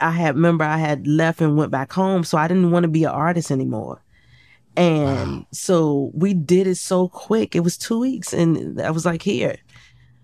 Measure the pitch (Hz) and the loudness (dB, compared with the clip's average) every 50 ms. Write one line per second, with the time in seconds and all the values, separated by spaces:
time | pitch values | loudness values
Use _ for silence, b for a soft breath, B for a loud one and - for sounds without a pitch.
0 | - 165 165 170 170 156 131 147 165 170 170 160 156 151 151 160 160 151 151 135 | 0 0 2 2 0 0 2 2 2 2 2 2 0 0 0 0 0 -2 -2 -2
1 | - 143 147 156 160 165 165 - 165 151 147 151 143 - 139 131 135 - - 180 | 0 0 2 2 2 0 0 0 0 2 2 2 2 0 -2 -4 -4 -4 -2 -2
2 | 190 190 190 180 165 - - 156 151 165 180 185 180 170 170 175 175 165 156 160 | 0 0 0 0 0 0 0 0 2 2 2 2 4 4 4 2 2 2 2 2
3 | 160 - - 135 151 170 175 170 151 - 143 135 131 131 123 107 - 64 - - | 0 0 0 0 0 0 0 -2 -2 -2 -2 -2 -2 -2 -4 -6 -8 -10 -12 -16
4 | _ b b b b b b b b b b b b _ _ - 180 170 160 151 | _ b b b b b b b b b b b b _ _ 2 2 4 4 2
5 | 147 139 135 127 - 139 139 - - - - - - - 185 165 160 151 143 139 | 2 0 0 -2 -2 -4 -6 -8 -10 -12 -14 -8 -2 0 2 2 2 2 0 0
6 | 135 - - 156 175 202 202 175 143 131 180 185 196 190 180 - - - 190 180 | -2 -4 -2 -2 0 0 0 0 2 2 2 2 2 2 -2 -4 -4 -2 0 0
7 | 185 180 - - - - 214 220 208 - - 175 170 175 - - - - 226 226 | 0 -2 -4 -8 -4 -2 0 0 0 0 -2 0 0 0 -2 -4 -4 -4 -2 -2
8 | 247 262 254 - 175 - - - 170 165 160 - - - - - - 117 160 165 | -2 -2 -4 -6 -8 -6 -2 0 2 2 2 0 -2 -6 -6 -6 -4 -4 -4 -2
9 | 156 170 165 165 - 196 214 240 214 - - - b b b b b b b b | -2 -2 -4 -2 -4 -4 -2 -2 -2 -4 -4 -8 b b b b b b b b
10 | b b b b | b b b b